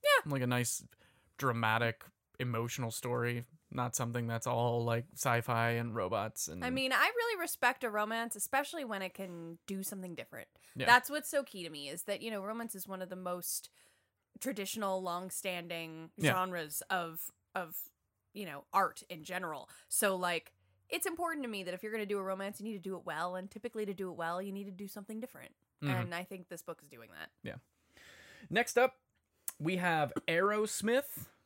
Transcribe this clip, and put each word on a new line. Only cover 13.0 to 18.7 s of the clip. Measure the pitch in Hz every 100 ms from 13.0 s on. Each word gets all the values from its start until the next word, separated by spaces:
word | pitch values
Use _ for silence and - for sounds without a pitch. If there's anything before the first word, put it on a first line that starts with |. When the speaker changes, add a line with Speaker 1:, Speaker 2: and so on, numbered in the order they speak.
Speaker 1:
of | 185
the | 185
most | 180 180 170 - - _ - _ _ _ _ -
traditional, | 262 208 190 220 202 190
long-standing | 185 175 185 - 196 180 170 170 165 160 160 -
Speaker 2:
Yeah. | -
Speaker 1:
genres | 185 185 175 151 - -
of, | 185 170 160 - _ _ 190
of, | 170 175 - _ _ _ _
you | 196 190
know, | 143 -